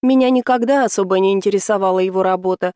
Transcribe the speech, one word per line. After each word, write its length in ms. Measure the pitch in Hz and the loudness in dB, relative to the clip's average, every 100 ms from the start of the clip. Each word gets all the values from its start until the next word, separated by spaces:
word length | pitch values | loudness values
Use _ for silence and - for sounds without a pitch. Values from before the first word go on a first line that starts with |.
Меня 280 | 254 262 254 | 2 2 4
никогда 540 | 254 240 254 233 277 | 2 0 -2 2 0
особо 360 | 240 - 190 190 | 0 -2 0 0
не 120 | 190 | 2
интересовала 680 | 196 202 196 - 208 190 185 | 0 0 -2 -2 -2 0 0
его 220 | 185 190 | -2 0
работа 520 | 185 185 185 185 180 | -2 -2 -2 -4 -4